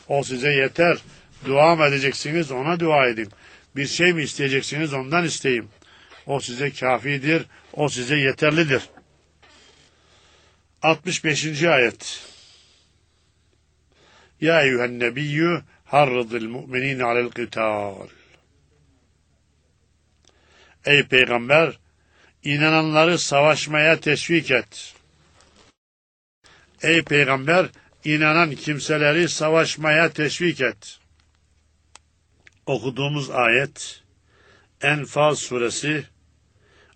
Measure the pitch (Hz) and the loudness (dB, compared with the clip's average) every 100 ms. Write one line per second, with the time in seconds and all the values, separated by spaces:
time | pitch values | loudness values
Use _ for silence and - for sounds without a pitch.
0 | - 143 127 127 143 135 135 - 170 151 | -6 -4 -4 -4 -2 0 0 2 2 0
1 | - - - - 127 139 156 165 147 139 | -6 -20 -20 -12 -2 4 6 6 2 2
2 | 135 - 147 165 151 127 143 175 165 151 | -2 -4 -4 -4 -4 -4 -4 -2 2 4
3 | 127 113 104 - - - _ 143 - - | 2 0 -8 -12 -20 -20 _ -8 -6 0
4 | 175 170 135 - 139 135 - 147 160 139 | 2 2 -4 -4 -2 -2 -4 -6 -6 -6
5 | 131 170 165 - - 123 107 _ _ - | -2 -2 -2 -2 -2 -2 -6 _ _ -20
6 | - - - 135 127 120 143 - 127 120 | -20 -16 -6 -6 -6 -6 -6 -2 -2 0
7 | 127 143 135 160 - - _ - 147 123 | -2 -4 0 -2 -2 -18 _ -4 -4 -4
8 | 123 151 135 127 151 156 160 127 - - | -2 0 0 2 2 2 2 0 -4 -20
9 | _ _ _ _ _ _ _ _ _ _ | _ _ _ _ _ _ _ _ _ _
10 | _ _ _ _ _ _ _ _ 156 160 | _ _ _ _ _ _ _ _ 0 0
11 | 185 151 160 143 156 147 170 143 117 - | -2 -4 -2 -2 -4 -2 2 4 2 -2
12 | - - - - - - _ _ _ _ | -12 -14 -16 -20 -20 -20 _ _ _ _
13 | _ _ _ _ _ _ _ _ _ _ | _ _ _ _ _ _ _ _ _ _
14 | _ _ _ - 151 165 139 120 123 120 | _ _ _ -4 2 4 4 2 -2 -2
15 | 117 123 151 147 170 160 - _ - 139 | -4 -2 -4 -2 0 -2 -8 _ -2 2
16 | 143 123 113 117 110 123 135 127 139 131 | 2 0 -4 -6 -8 -10 -8 -4 -4 -2
17 | 123 120 120 120 117 113 110 104 101 95 | -2 0 -2 -6 -8 -4 -2 -2 -6 -10
18 | 95 - _ _ _ _ _ _ _ _ | -16 -20 _ _ _ _ _ _ _ _
19 | _ _ _ _ _ _ _ _ _ _ | _ _ _ _ _ _ _ _ _ _
20 | _ _ _ _ _ _ _ _ - 143 | _ _ _ _ _ _ _ _ 0 2
21 | - 131 123 120 120 151 160 117 _ _ | 4 4 4 2 2 2 2 -2 _ _
22 | _ _ _ _ 147 143 156 160 156 151 | _ _ _ _ -4 0 2 2 2 4
23 | 165 165 - 143 151 139 151 151 156 156 | 4 2 2 4 4 2 0 0 2 2
24 | 151 139 - 165 147 123 - - - - | 0 -2 0 -2 2 -2 -2 -14 -20 -20
25 | _ _ _ _ _ _ _ _ _ _ | _ _ _ _ _ _ _ _ _ _
26 | _ _ _ _ _ _ _ _ 151 165 | _ _ _ _ _ _ _ _ 0 0
27 | 151 147 135 135 135 175 147 - _ _ | 2 2 2 0 2 2 0 -4 _ _
28 | 151 151 156 160 165 131 - 147 - 151 | -4 0 2 2 2 -2 -6 -6 -2 0
29 | 147 160 165 - 156 160 151 - 156 151 | 2 2 0 -2 0 2 0 -2 0 2
30 | 165 156 147 - 175 147 123 - - - | 2 0 -4 -2 -2 -2 -4 -4 -14 -20
31 | _ _ _ _ _ _ _ _ _ - | _ _ _ _ _ _ _ _ _ -20
32 | _ _ _ _ _ _ - 131 123 123 | _ _ _ _ _ _ -6 -4 -4 -6
33 | 139 147 131 127 120 123 143 - - - | -4 -4 -4 0 2 2 0 -8 -16 -18
34 | _ _ _ _ _ _ _ - 139 147 | _ _ _ _ _ _ _ -6 -2 -2
35 | 123 - 151 139 - 127 117 - 147 151 | -2 2 2 2 -4 -2 -2 -4 -4 -4
36 | 143 _ _ _ _ _ _ _ _ | -6 _ _ _ _ _ _ _ _